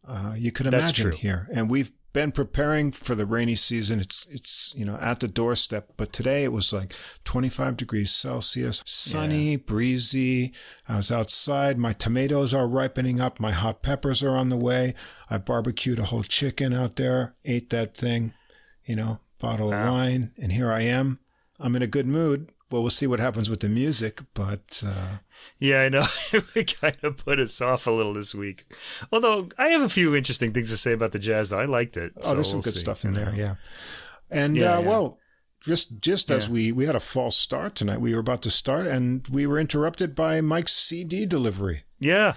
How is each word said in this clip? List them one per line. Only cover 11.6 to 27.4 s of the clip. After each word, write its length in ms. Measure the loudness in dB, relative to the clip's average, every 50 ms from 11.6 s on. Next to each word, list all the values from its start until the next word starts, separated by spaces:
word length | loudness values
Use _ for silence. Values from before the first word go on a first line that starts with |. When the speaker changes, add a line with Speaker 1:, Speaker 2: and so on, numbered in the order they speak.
| 2 2 2 0
Speaker 1:
My 140 | 0 -2
tomatoes 640 | -2 -2 -2 0 0 0 0 2 2 2 2 2 2
are 120 | 0 0 2
ripening 520 | 0 0 0 -2 -2 -2 -2 0 0 0
up. 180 | 0 -2 -2 -4
My 120 | -2 -2
hot 300 | 0 0 0 -2 -2 _
peppers 400 | -2 -2 -2 0 0 -2 0 2
are 140 | 2 2 2
on 120 | 2 2 2
the 60 | 0
way. 380 | 0 2 2 2 2 2 0 -2 -6 -14 -20 -20 -20 -8 -4
I 100 | -4 -4
barbecued 600 | -2 0 -2 0 0 -2 -2 -2 -2 -2 0 0
a 60 | -2
whole 160 | -2 -2 -4 -2
chicken 480 | 0 0 0 0 0 0 0 0 0
out 240 | 2 0 0 -2 -2
there, 380 | -2 0 2 2 0 0 -4 _ _ _
ate 260 | -2 -2 -2 -2 -2
that 260 | -2 -2 -2 -4 -4
thing, 380 | -4 -2 0 0 0 0 -2 -4 _ _ _ -20 -20 _ _ _ _ _
you 120 | -4 -4
know, 240 | -2 -2 -4 -4 -6 _ _ _ -8
bottle 320 | -4 -4 -2 0 0 0
Speaker 2:
Wow. 160 | 0 0 0 2
Speaker 1:
of 40 |
wine, 380 | 2 2 2 2 2 0 -2 -4 _ -6
and 120 | -2 0
here 180 | 0 2 2 2
I 120 | 2 2
am. 360 | 2 2 2 2 0 0 -2 -4 _ _ _ _ _ _ _ _
I'm 160 | -2 -2 0
in 80 | 0
a 60 | 0 0
good 180 | 0 0 0
mood. 440 | 2 2 2 2 2 0 0 -4 -12 _ _ _ _
Well, 100 | -2 0
we'll 80 | 0 2
see 160 | 2 2 2 2
what 100 | 2 2
happens 300 | 0 0 0 0 -2 -2
with 80 | -2 0
the 80 | 0 0
music, 520 | 2 2 2 2 2 0 0 -2 -6 -10 -20 _ _
but, 480 | -4 -2 -2 -4 -6 _ -4 -4 -4 -2
uh 320 | -2 -4 -4 -6 -6 -8 -12 _ _ -20 -20 -20 -20 _ _
Speaker 2:
Yeah, 220 | 2 4 4 6
I 80 | 4 4
know. 160 | 4 4 4 4 2 -2 -2 2
<laughs> 240 | 2 0 0 2 -2
We 80 | -2 0
kind 320 | 0 -4 0 0 -2 -2 0
of 140 | -4 -6 -4 -4
put 220 | -2 0 2 2